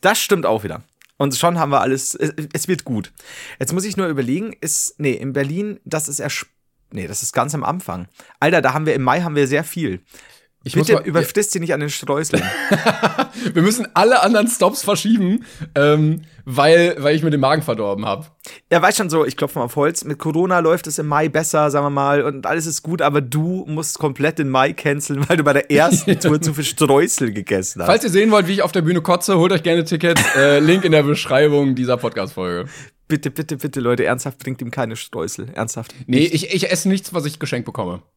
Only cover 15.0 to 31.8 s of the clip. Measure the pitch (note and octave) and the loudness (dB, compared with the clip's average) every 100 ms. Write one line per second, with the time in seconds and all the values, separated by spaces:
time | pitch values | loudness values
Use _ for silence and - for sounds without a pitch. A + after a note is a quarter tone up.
15 | G3+ A3+ F3+ A3 - - D#3 - D3 D3+ | 2 2 2 -2 -4 -16 -6 2 4 4
16 | D#3 D#3+ - - - B2+ C#3+ E3+ E3+ D#3 | 2 0 -6 -20 -8 2 6 6 6 2
17 | C#3+ D#3 D#3+ D3+ C3+ D#3 D3+ A2+ G#2 G2+ | 0 2 2 2 2 2 0 -4 -2 -4
18 | G#2 G2+ D#3 _ - - _ E3+ F3+ G#3+ | -4 -6 -8 _ -20 -20 _ 4 4 2
19 | F#3+ D#3+ C#3+ C3 C#3+ - A#2+ - C#3+ E3 | 0 0 0 -2 -6 -4 -6 0 -2 -2
20 | C#3+ D3 D#3 D#3 F#3 F3+ D#3+ E3+ E3 D3 | -8 -6 -4 -2 2 2 2 2 -2 -6
21 | D3+ D3+ D#3 C#3+ D#3+ D#3+ D3+ C#3+ C#3+ C#3+ | -2 0 0 0 0 2 2 2 0 0
22 | C#3 C#3+ C3+ C3+ F2 E3 D#3+ D3 - E3+ | 2 2 0 -4 -4 -4 -4 -6 -6 -2
23 | D3 C#3+ B2+ D3+ D#3+ F#3 E3 D3+ D#3 - | 0 0 0 -2 -2 -4 -6 -6 -6 -4
24 | D#3 C3+ C#3+ D#3+ C#3+ C3 C#3 E3 D3+ C#3+ | -4 -2 -2 -2 -2 2 0 0 -4 -4
25 | - C#3 C#3+ E3+ D3 C#3 - C#3+ E3 F#3 | -4 -4 0 2 4 2 4 4 6 4
26 | - F#3+ E3+ D3+ D#3+ D3 C3+ - D3 C3+ | 2 2 2 2 0 -2 -6 0 4 4
27 | E3+ - B2+ G#2 F#2+ G2 F#2 - E2+ G#3+ | 4 0 -2 -4 -2 -2 -2 -4 2 2
28 | A3+ F3+ A3 G#3+ F3 G3 F3+ F#3+ D#3+ F3+ | 2 2 4 4 2 0 0 0 0 0
29 | E3 F3+ - F#3+ F3 F#3 E3 E3+ D#3+ E3 | 0 -2 2 2 4 2 2 0 0 0
30 | E3+ E3 - C3+ C#3 C#3+ D3+ F#3 F3+ D#3 | 2 4 2 4 6 6 6 4 6 4
31 | C#3+ D3 - C3+ D3 D3 C#3 B2+ | 4 0 2 4 4 4 2 0